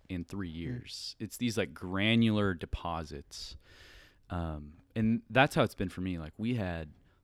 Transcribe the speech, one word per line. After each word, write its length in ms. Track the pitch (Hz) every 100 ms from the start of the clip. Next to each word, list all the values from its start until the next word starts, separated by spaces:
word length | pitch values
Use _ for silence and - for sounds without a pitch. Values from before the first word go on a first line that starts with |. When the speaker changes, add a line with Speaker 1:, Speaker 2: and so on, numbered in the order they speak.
| -
Speaker 1:
in 160 | 90
three 280 | 82 101 87
Speaker 2:
Mm. 20 |
Speaker 1:
years. 640 | 80 85 120 - - - -
It's 180 | 110 -
these, 220 | 120 107
like, 160 | 95
granular 800 | 80 92 95 107 117 113 107 101
deposits. 1040 | 87 85 - 87 82 78 71 - - - - - - - - - _ -
Um, 440 | 90 82 76 73 78 _
and 280 | 117 110 113 -
that's 280 | 120 135 165
how 80 |
it's 100 | 117
been 140 | - 95
for 140 | -
me. 160 | 92 85
Like, 160 | 78 -
we 160 | 113
had 360 | 123 92 82 76 - _ _